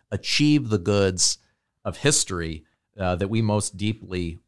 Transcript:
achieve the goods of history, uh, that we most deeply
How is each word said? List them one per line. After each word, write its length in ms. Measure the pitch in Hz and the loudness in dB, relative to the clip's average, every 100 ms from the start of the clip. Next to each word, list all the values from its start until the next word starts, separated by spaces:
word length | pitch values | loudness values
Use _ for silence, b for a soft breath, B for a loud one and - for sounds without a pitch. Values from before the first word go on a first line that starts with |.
| b | b
achieve 580 | 101 - - 147 147 120 | -8 -2 2 4 4 2
the 80 | 107 | -2
goods 600 | 87 101 98 92 - - _ _ _ _ | 2 2 2 2 0 -2 _ _ _ _
of 140 | 101 - | -10 -2
history, 680 | 143 147 - 90 82 78 - _ _ - | 0 2 0 -4 -6 -8 -14 _ _ -6
uh, 160 | 92 87 | -2 -2
that 140 | 98 | 0
we 120 | 113 | 0
most 360 | 110 104 101 92 | 0 0 -2 -4
deeply 600 | 104 107 90 92 87 85 | -4 -4 -6 -6 -6 -8